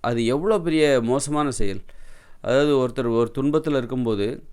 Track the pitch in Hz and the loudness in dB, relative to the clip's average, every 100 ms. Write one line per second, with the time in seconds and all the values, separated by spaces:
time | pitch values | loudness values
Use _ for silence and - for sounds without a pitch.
0 | - 120 117 139 190 214 165 156 151 131 | -2 0 0 0 0 0 0 2 4 2
1 | 117 131 143 147 147 123 104 95 - - | 2 -2 -2 -2 -2 0 0 0 -10 -16
2 | - - - - - 131 147 139 127 117 | -16 -18 -20 -10 0 2 4 2 2 -2
3 | 120 113 117 139 139 156 156 139 120 131 | 0 2 0 0 0 0 0 -2 -2 -2
4 | 120 104 101 131 - | -2 0 -2 -6 -14